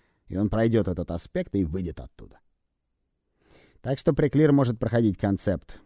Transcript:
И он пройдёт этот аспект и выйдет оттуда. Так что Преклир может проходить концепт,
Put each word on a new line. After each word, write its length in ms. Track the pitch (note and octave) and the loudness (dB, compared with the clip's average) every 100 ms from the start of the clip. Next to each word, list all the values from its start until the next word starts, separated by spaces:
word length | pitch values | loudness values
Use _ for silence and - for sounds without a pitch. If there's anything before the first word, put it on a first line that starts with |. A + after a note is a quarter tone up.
| _ _ - | _ _ -10
И 100 | F2+ | -4
он 120 | G#2 | -2
пройдёт 400 | A2 A#2 A2 F#2 | 0 2 2 0
этот 220 | E2+ E2+ | -4 -6
аспект 440 | E2+ - F3+ - | -8 -8 -8 -4
и 100 | G2+ | -2
выйдет 360 | F2 F2+ F2 - | -2 -4 -8 -10
оттуда. 400 | - - - - _ _ _ _ _ _ _ _ _ _ _ _ _ _ | -16 -20 -20 -20 _ _ _ _ _ _ _ _ _ _ _ _ _ _
Так 160 | B2 C#3 | -6 -2
что 140 | - | 0
Преклир 400 | D3 D3 C#3 D#3 | 2 2 4 6
может 260 | C#3+ B2+ A2 | 6 2 -2
проходить 380 | A2+ A#2 A2 F#2 | 0 2 2 0
концепт, 640 | G#2 G2 - F2 - - | -2 0 -2 -4 -6 -20